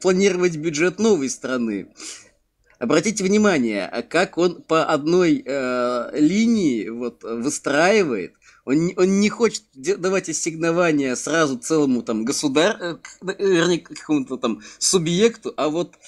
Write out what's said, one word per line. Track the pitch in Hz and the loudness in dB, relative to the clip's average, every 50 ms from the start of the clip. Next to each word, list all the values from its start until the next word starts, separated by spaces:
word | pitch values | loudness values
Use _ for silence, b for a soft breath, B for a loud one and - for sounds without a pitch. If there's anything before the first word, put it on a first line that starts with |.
планировать | - 185 185 185 196 202 180 180 180 180 165 | 0 2 2 4 4 2 2 2 0 0 0
бюджет | 151 151 170 151 147 170 180 170 185 | 0 -4 -4 -2 0 0 0 0 2
новой | 214 226 202 156 135 123 | 2 4 4 4 2 -4
страны. | - - - 123 131 127 117 110 104 95 85 - B B B B B B B B B _ _ _ _ _ _ _ _ - | -6 -6 -6 -4 -2 -2 -2 -2 -2 -4 -6 -10 B B B B B B B B B _ _ _ _ _ _ _ _ -6
Обратите | 123 113 147 165 160 226 - - 185 | -2 2 2 2 2 0 -4 -2 0
внимание, | 190 202 214 214 208 180 143 120 113 104 101 90 | 2 2 4 4 4 4 2 0 0 -2 -2 -4
а | - - 117 - | -4 -6 -8 -8
как | - - 160 196 190 - | -2 0 0 0 0 0
он | 160 175 180 170 - - | 0 0 0 0 -4 -4
по | - 160 160 147 | 0 0 0 2
одной, | - 160 143 143 156 175 185 180 165 147 131 - | 2 0 0 0 2 2 4 4 4 2 0 0
э, | 127 139 139 131 127 127 123 123 123 123 120 117 - - 135 | -4 -4 -4 -2 -2 -2 0 0 0 -2 -2 -4 -4 0 2
линии | 151 156 190 214 226 233 233 214 180 147 120 110 92 107 | 2 2 4 2 2 2 2 2 2 0 0 0 -4 -6
вот | 113 120 123 120 113 _ - | -8 -6 -8 -8 -10 _ -10
выстраивает. | 107 113 117 117 147 147 - - 147 135 147 165 185 220 214 185 147 117 98 85 - _ _ b b b b b | -8 -8 -4 -4 -4 -6 -4 -4 -2 0 2 2 4 4 2 2 0 -2 -4 -6 -8 _ _ b b b b b
Он | 120 135 156 165 | 0 0 2 0
не, | 180 - | 0 0
он | - 180 190 196 196 | 2 2 2 4 2
не | 208 208 | 2 0
хочет | 208 - 233 214 214 - _ _ _ | 0 0 0 0 0 -4 _ _ _
де-, | 135 131 175 196 | -10 -4 -4 -4
давать | 196 170 190 190 185 185 170 | -2 -2 -2 -2 -2 -4 -4
ассигнования | 156 - - 175 160 160 165 165 165 175 180 170 156 143 135 131 123 | -8 -6 -6 -6 -6 -2 -2 0 0 2 2 2 2 2 0 0 -4
сразу | 120 - 143 151 165 160 139 135 123 | -4 -4 -2 0 2 2 0 0 -4
целому | - - 160 156 147 135 123 117 113 | -4 0 0 2 2 2 2 0 -2
там | - 113 107 110 | -2 -4 -2 -2
государ-, | 123 139 - - 143 131 147 165 - - - | -2 -2 -2 -2 0 2 2 2 2 0 -2
э, | 180 170 160 - | -6 -8 -8 -8
к-, | - - - - - 180 | -14 -20 -20 -12 -10 -10
э, | - - 196 | -6 -2 0
вернее, | 196 185 170 180 180 175 156 | 2 2 4 4 2 0 -2
к | - - | -2 -10
какому-то | 151 - - - 151 143 127 127 131 | -20 -14 -4 -2 -2 -2 -2 -4 -8
там | 123 131 120 104 107 B B B B | -4 -2 -4 -4 -4 B B B B
субъекту, | - - - 190 160 160 170 180 214 233 226 - - - - | -2 0 0 0 0 0 0 2 2 2 0 -2 -12 -12 -6
а | - 139 156 | -4 -4 -2
вот, | 151 170 175 180 _ _ B | -2 -4 -6 -8 _ _ B